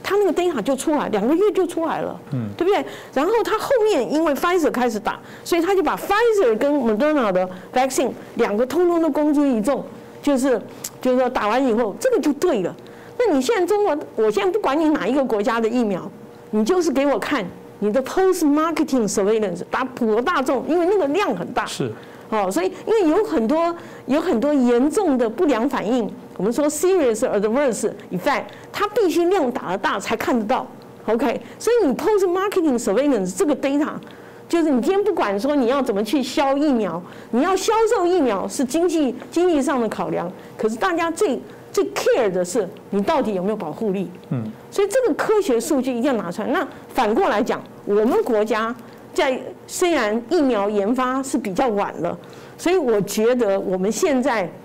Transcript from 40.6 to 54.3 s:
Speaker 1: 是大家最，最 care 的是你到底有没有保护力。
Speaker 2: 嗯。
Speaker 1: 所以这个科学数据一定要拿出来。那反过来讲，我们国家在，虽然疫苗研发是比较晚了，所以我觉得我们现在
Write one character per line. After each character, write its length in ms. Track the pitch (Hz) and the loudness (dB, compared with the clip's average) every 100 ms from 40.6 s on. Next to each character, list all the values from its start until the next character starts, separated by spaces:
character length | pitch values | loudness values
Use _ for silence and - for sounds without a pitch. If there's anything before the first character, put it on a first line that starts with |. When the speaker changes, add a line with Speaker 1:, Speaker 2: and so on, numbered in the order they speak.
| 220 | -4
Speaker 1:
是 60 | 226 | 0
大 180 | 381 | -2
家 160 | 339 330 | 0 -2
最， 300 | 330 403 233 - - - | 0 0 0 -6 -18 -4
最 140 | - 392 | -2 0
care 380 | - 453 453 220 | 0 2 2 2
的 140 | 180 | 0
是 240 | 180 247 175 - - | -2 -2 -4 -8 -4
你 120 | 196 | -2
到 200 | 208 320 | 0 0
底 140 | 214 190 | 0 -2
有 60 | |
没 100 | 185 | -2
有 40 | 214 | -4
保 160 | 175 | -6
护 200 | 156 220 | -4 -2
力。 200 | 190 175 - - | -2 -4 -10 -8
Speaker 2:
嗯。 120 | 131 110 - - | -6 -6 -10 -8
Speaker 1:
所 140 | - | -2
以 40 | 392 | 0
这 180 | 523 494 | 2 0
个 60 | |
科 280 | 285 - 427 | -2 2 2
学 160 | 370 233 | 2 0
数 240 | 233 294 | 0 0
据 100 | 254 | 0
一 100 | 240 | -2
定 20 | |
要 100 | 269 240 | 0 -2
拿 80 | 170 | -4
出 120 | 180 | -6
来。 60 | 202 | -2
那 180 | 311 294 - - | -2 -2 -10 -8
反 220 | - 220 233 | 0 2 2
过 140 | 381 | 2
来 120 | 214 | 2
讲， 200 | 214 170 - - - | 0 -4 -8 -16 -2
我 100 | 202 | 2
们 180 | 214 392 | 2 2
国 200 | 415 220 | 2 0
家 320 | 214 220 226 247 - - - | 2 0 -2 -6 -14 -20 -8
在， 260 | - 294 262 - - - | -2 0 -2 -6 -14 -12
虽 260 | - 359 | 0 2
然 300 | 311 214 220 233 | 2 0 -2 0
疫 120 | 349 | 0
苗 280 | 269 226 196 | 2 2 0
研 240 | 214 196 | 0 0
发 300 | 254 254 262 | 0 0 -2
是 140 | 269 285 | -2 -4
比 160 | 214 | -4
较 140 | 180 269 | -2 0
晚 240 | 202 180 - | 0 -2 -4
了， 160 | 170 180 - - - - | -6 -6 -12 -20 -20 -6
所 140 | 320 | 0
以 60 | 370 | 2
我 220 | 269 214 | 2 0
觉 320 | 185 - 220 247 | 0 0 2 2
得 240 | 220 196 | 2 0
我 180 | 196 185 | 0 -2
们 140 | 190 | 0
现 300 | 214 370 262 | 0 2 2
在 280 | 247 | 2